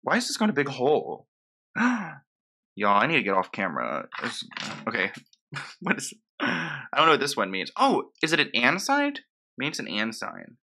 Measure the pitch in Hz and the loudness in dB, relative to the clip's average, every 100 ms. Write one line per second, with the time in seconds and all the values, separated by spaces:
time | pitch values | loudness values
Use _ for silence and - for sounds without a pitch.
0 | - 196 247 - 214 139 143 127 123 139 | 0 0 0 0 2 2 -2 0 2 2
1 | - - _ _ _ _ _ - 247 233 | 0 -12 _ _ _ _ _ 0 0 0
2 | 170 143 _ _ _ _ _ - 101 101 | -6 -14 _ _ _ _ _ -2 4 4
3 | 127 160 98 98 92 - 95 67 60 71 | 4 2 2 0 0 -4 -4 -2 -4 -4
4 | - - 78 - - - - - - 110 | -8 -8 -8 -8 -12 -12 -10 -8 -4 -2
5 | 92 - _ _ _ - - - 175 - | -2 -4 _ _ _ -12 -12 -8 -2 -2
6 | - - _ _ 269 180 165 143 - - | -2 -12 _ _ -2 -2 -4 -8 -4 4
7 | 160 143 143 143 98 95 90 - 262 190 | 6 6 4 0 -2 -2 -4 2 2 2
8 | - _ 160 160 - 110 123 175 - 277 | -2 _ 2 2 2 4 4 2 0 0
9 | 285 285 _ _ _ - 139 143 131 104 | 0 -4 _ _ _ -8 -6 -6 -6 -2
10 | 110 113 - 50 - - | -2 -4 -10 -12 -20 -20